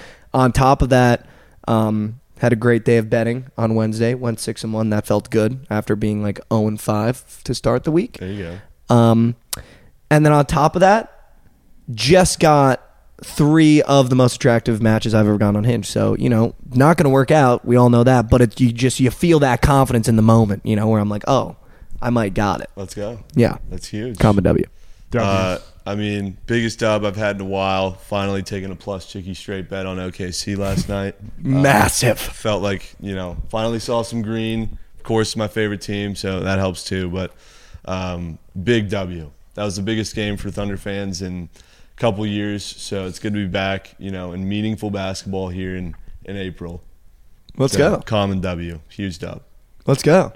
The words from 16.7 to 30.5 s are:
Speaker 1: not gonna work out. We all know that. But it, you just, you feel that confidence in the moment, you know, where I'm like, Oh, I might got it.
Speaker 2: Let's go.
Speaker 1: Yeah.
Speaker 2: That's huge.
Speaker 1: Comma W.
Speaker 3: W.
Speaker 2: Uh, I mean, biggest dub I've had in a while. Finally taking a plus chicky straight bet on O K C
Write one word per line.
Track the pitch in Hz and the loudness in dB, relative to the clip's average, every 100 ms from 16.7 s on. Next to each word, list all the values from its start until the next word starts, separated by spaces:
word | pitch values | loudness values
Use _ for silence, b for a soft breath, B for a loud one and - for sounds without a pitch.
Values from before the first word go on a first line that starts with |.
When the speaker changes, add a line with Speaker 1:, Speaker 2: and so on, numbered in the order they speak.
Speaker 1:
not | 123 143 170 | 4 4 6
gonna | 147 | 4
work | 135 131 | 4 4
out. | 156 131 123 - | 4 4 2 4
We | 120 | 4
all | 123 | 6
know | 120 | 6
that. | 123 127 113 | 6 4 4
But | 127 | 4
it, | 120 - | 4 2
you | 123 | 0
just, | 117 127 - | 2 -2 2
you | 127 | 0
feel | - 175 156 | 2 2 4
that | 139 120 | 4 2
confidence | 135 139 131 123 110 | 4 4 4 2 2
in | 113 | 4
the | |
moment, | 110 113 107 98 110 | 6 6 4 0 -2
you | 107 | 0
know, | 110 | 2
where | 110 | 0
I'm | 104 | 0
like, | 104 - | -4 0
Oh, | 131 110 - b b b - | 0 0 -10 b b b -6
I | 123 | -2
might | 120 104 | 0 0
got | 92 104 90 | 0 -2 -2
it. | - - | -8 -14
Speaker 2:
Let's | 95 | -14
go. | - 104 117 - 127 | -10 -10 -12 -6 0
Speaker 1:
Yeah. | 117 - - | 0 0 -10
Speaker 2:
That's | 180 - | -12 -10
huge. | 104 120 110 | -8 -8 2
Speaker 1:
Comma | 117 101 | 2 4
W. | 87 - - - - - - | 2 0 -2 -8 -20 -20 -6
Speaker 3:
W. | 120 101 | -2 0
Speaker 2:
Uh, | 95 95 90 - - - | 0 0 -4 -10 -14 -8
I | 104 | -6
mean, | 104 104 98 92 - | -4 -4 -6 -10 -4
biggest | 117 113 - | -2 -2 -2
dub | 113 107 104 | 0 0 -2
I've | 98 | -2
had | 104 101 | -4 -4
in | |
a | 95 | -4
while. | 95 95 95 95 | -2 -2 0 -2
Finally | 92 - 104 98 98 | -6 -6 -4 -2 -4
taking | 95 98 95 | -6 -8 -8
a | 87 | -12
plus | - 95 - | -10 -10 -10
chicky | 101 92 | -14 -12
straight | 90 - 98 85 | -12 -10 -10 -8
bet | 98 95 | -8 -8
on | 92 | -8
O | 92 | -8
K | - 92 | -8 -8
C | 87 - | -8 -6